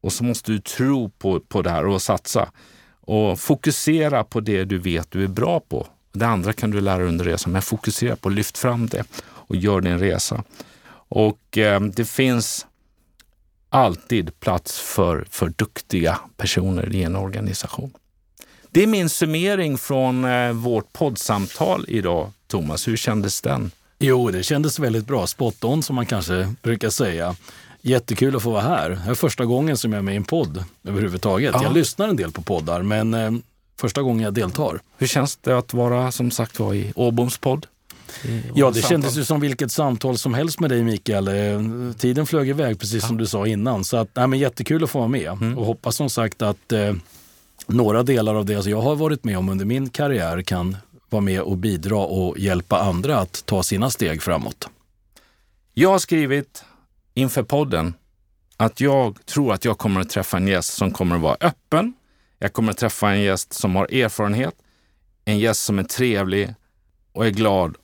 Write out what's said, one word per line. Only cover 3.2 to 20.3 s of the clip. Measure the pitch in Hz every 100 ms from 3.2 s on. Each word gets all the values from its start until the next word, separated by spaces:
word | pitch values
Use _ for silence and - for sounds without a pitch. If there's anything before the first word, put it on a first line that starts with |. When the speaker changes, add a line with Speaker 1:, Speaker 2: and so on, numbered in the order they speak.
| 107 87
Speaker 1:
fokusera | - 147 156 147 - 160 151 135
på | - 117
det | 107 98
du | 95 95
vet | 90 82 -
du | 95
är | 95
bra | 95 147 170
på. | _ 71 - _ _
Det | 98 117
andra | 104 90
kan | 107 107
du | 101
lära | 98 92
under | 90 85 87
resan, | 85 -
men | 92
fokusera | - 107 - - 120 117
på, | 95
lyft | 101 - -
fram | 127 120 113
det | - - - -
och | - - 92
gör | 98 98
din | 90 87
resa. | 95 - - 117 - - - - - - _
Och, | - 107 - _ -
eh, | 107 98
det | 104 101 113
finns | - 131 120 110 - - _ _ _ _ _ _ _ _ _ _
alltid | 131 120 87 - 117 80 -
plats | - 90 - -
för, | - - 87 80 -
för | - 85 -
duktiga | 107 - - 95 82 - - -
personer | 95 - 92 90 - 95
i |
en | 82 95
organisation. | 95 95 101 95 - - 143 - _ _ _ _ - - _
Det | 165
är | 208
min | 214 170
summering | - 160 156 185 202 160 135
från, | - 135 131 127
eh, | 127